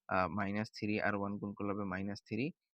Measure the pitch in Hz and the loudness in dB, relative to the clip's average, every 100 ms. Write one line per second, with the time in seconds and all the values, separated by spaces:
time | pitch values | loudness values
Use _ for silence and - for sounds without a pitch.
0 | - 95 90 98 98 104 110 - 104 107 | 0 2 4 2 0 0 -2 -2 0 2
1 | - 104 101 101 104 98 101 101 101 92 | 2 2 0 -2 -4 -4 -2 -2 -2 -2
2 | 98 101 - 107 139 - _ | -2 -4 -4 -2 -2 -4 _